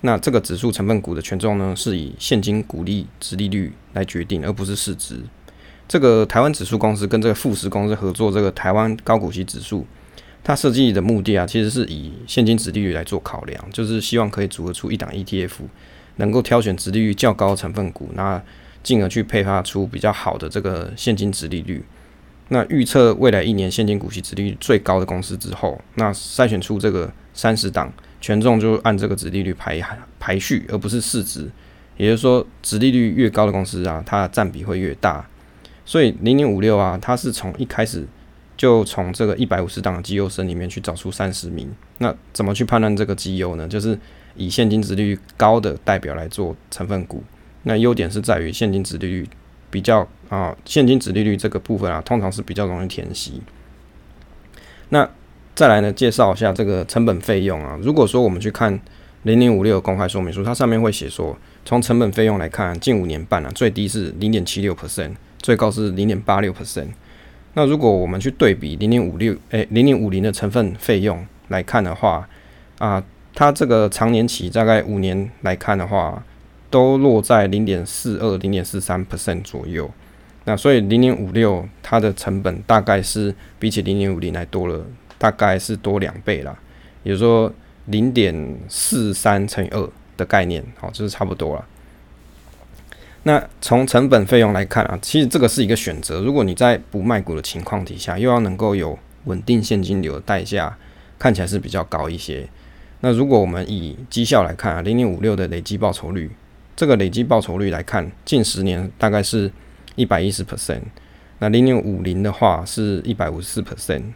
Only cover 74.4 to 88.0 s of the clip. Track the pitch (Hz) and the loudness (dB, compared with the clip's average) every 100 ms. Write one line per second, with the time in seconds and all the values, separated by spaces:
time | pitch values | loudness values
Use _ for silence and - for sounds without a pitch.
74.4 | 90 113 113 110 - 101 95 92 101 - | -2 2 4 4 2 -2 0 -2 -4 -6
75.4 | 98 92 - 98 92 101 82 90 - - | -4 -4 -2 -2 0 -2 -2 -6 -14 -20
76.4 | - - - 131 131 135 139 110 101 117 | -20 -20 0 4 6 6 6 4 4 4
77.4 | 98 101 107 92 87 - 123 101 110 95 | 4 2 0 0 -4 -6 -4 -2 -2 0
78.4 | 95 98 - 101 - 90 95 98 - 87 | 0 -2 -2 -6 -4 -4 -4 -6 -4 -6
79.4 | 101 - 82 82 73 - - - - - | -6 -10 -8 -6 -8 -12 -20 -20 -20 -10
80.4 | - 104 147 131 98 113 127 - 95 98 | -4 2 4 4 4 4 4 2 -2 2
81.4 | 110 92 98 - - 117 107 98 - 98 | 2 2 -4 -14 0 2 2 -2 -4 -2
82.4 | 98 90 101 110 95 101 92 107 101 98 | -2 -4 2 2 4 0 0 -2 -2 -4
83.4 | - - 110 107 98 98 98 87 87 85 | -14 -4 -2 -2 0 0 0 -2 -4 -6
84.4 | 85 98 90 80 80 - - - 110 104 | -6 -4 -2 -4 -8 -18 -20 0 0 4
85.4 | 104 92 - - 101 101 90 92 - 85 | 2 2 -2 -6 -2 -2 -2 -6 -4 -4
86.4 | 67 - - - - - - 95 117 113 | -4 -14 -20 -20 -20 -12 -4 2 4 4
87.4 | 110 - - - - 107 | 2 -2 -20 -20 -4 0